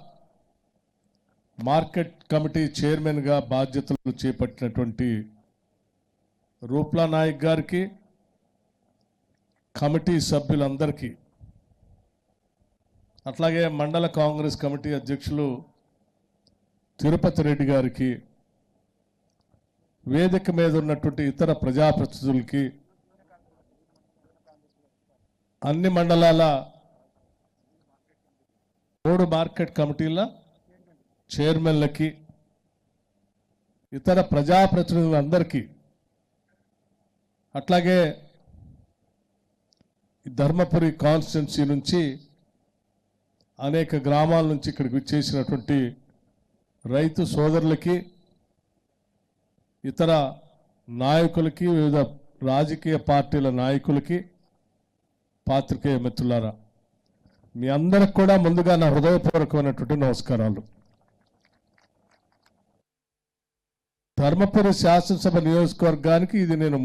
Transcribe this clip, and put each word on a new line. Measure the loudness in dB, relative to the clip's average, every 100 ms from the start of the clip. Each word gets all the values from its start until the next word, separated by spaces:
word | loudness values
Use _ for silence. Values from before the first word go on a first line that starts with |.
| -18 -20 _ _ _ _ _ _ _ _ _ _ _ _ _ -10
మార్కెట్ | 0 0 0 -4 -6 -8 _
కమిటీ | -2 0 -2 -4 -2
చైర్మన్గా | -2 0 -2 -2 0 -2 0
బాధ్యతలు | -4 -2 -4 -4 -6 -6 -6
చేపట్టినటువంటి | -6 -4 -6 -6 -6 -4 -6 -4 -4 -4 -8 -18 _ _ _ _ _ _ _ _ _ _ _ _
రూప్లా | -6 -4 -2 0 0 2
నాయక్ | 0 0 -2
గారికి, | -2 -2 -6 -6 -10 _ _ _ _ _ _ _ _ _ _ _ _ _ _ _ _ _ -4
కమిటీ | -2 0 0 0 0
సభ్యులందరికీ, | -2 0 -2 -2 -2 -4 -4 -10 -14 _ _ -20 -20 _ _ _ _ _ _ _ _ _ _ _ _ _ _ _ _ -16
అట్లాగే | -2 -2 0 -2 -2
మండల | -4 -2 -2 0
కాంగ్రెస్ | 0 0 -4 -4
కమిటీ | -6 -6 -6 -6
అధ్యక్షులు | -6 -8 -6 -4 -4 -6 -12 _ _ _ _ _ _ _ _ _ _ _ _ _
తిరుపతి | -2 0 0 0 0
రెడ్డి | 0 0
గారికి, | 0 0 -2 -4 -4 -12 _ _ _ _ _ _ _ _ _ _ _ _ _ _ _ _ _ -4
వేదిక | 0 2 0 -2 0
మీద | 2 0
ఉన్నటువంటి | -2 -2 -4 -2 -4
ఇతర | -2 -2 0
ప్రజాప్రతినిధులకి, | -2 2 2 2 -4 -6 -2 -2 -2 -4 -4 -8 _ _ _ _ _ _ _ _ _ _ _ _ _ _ _ _ _ _ _ _ _ _ _ _ _ _ _ _
అన్ని | -6 -2 0 0
మండలాల | 2 4 6 6 4 0 -6 -20 _ _ _ _ _ _ _ _ _ _ _ _ _ _ _ _ _ _ _ _ _ _ 0
మూడు | 2 2
మార్కెట్ | 0 -2 -4 -6 -2
కమిటీల | -4 -2 -4 -2 -4 -8 _ _ _ _ _ _ _ _ _
చైర్మన్లకి, | -2 0 2 2 2 0 -2 -6 -6 -20 -20 _ _ _ _ _ _ _ _ _ _ _ _ _ _ _
ఇతర | -6 0 2 2
ప్రజాప్రతినిధులందరికీ, | 0 4 4 4 2 0 0 2 2 2 0 0 -4 -8 -14 _ _ _ _ _ _ _ _ _ _ _ _ _ _ _ _ _ -12
అట్లాగే | 0 0 4 2 2 -2 -16 _ _ -20 -20 -20 _ _ _ _ _ _ _ _ _ _ _ _ _ _ -16
ధర్మపురి | -2 0 0 0 2 0 0 0
కాన్స్టిట్యుయెన్సీ | 0 0 -4 -4 -2 -2
నుంచి | -2 -2 -2 -2 -6 -18 _ _ _ _ _ _ _ _ _ _ _ _ -10
అనేక | -4 -2 0 -2 0
గ్రామాల | 2 4 2 2
నుంచి | -2 -6
ఇక్కడికి | -6 -4 -4
విచ్చేసినటువంటి | -2 -2 -2 -4 -4 -6 -2 -2 -2 -6 _ _ _ _ _ _ _ _ -4
రైతు | 0 0 -2 -2
సోదరులకి, | 0 2 2 2 0 0 -2 -4 _ _ _ _ _ _ _ _ _ _ _ _ _ _ _ _ _
ఇతర | -12 -2 2 2 0 -6 -20 _ _ _ -16
నాయకులకి, | -4 2 4 2 2 -2 -2 0 2
వివిధ | 2 2 0 -4 -20 _ -2
రాజకీయ | 0 0 -4 -4 -4 0
పార్టీల | 0 2 0 0 0
నాయకులకి, | 0 -2 0 -2 -2 -6 -6 _ _ _ _ _ _ _ _ _ _ _ -2
పాత్రికేయ | -2 -2 -4 -2 -2 -2
మిత్రులారా, | -4 -2 0 -2 -8 -20 _ _ _ _ _ _ _ _ -6
మీ | -2 0
అందరికి | 4 4 4 4
కూడా | 4 6 4
ముందుగా | 2 4 4
నా | 4
హృదయపూర్వకమైనటువంటి | 4 4 2 2 0 0 0 -2 -2 -4 0 0
నమస్కారాలు. | 0 -2 -2 0 -2 -8 _ _ _ _ _ _ _ _ _ _ _ _ _ _ _ _ _ _ _ _ _ _ _ _ _ _ _ _ _ _ _ _ _ _ -2
ధర్మపురి | 0 2 4 4 4 4
శాసనసభ | 6 4 4 0 2 2 2
నియోజకవర్గానికి | 2 2 2 0 2 2 2 2 0
ఇది | 0 0
నేను | 0 0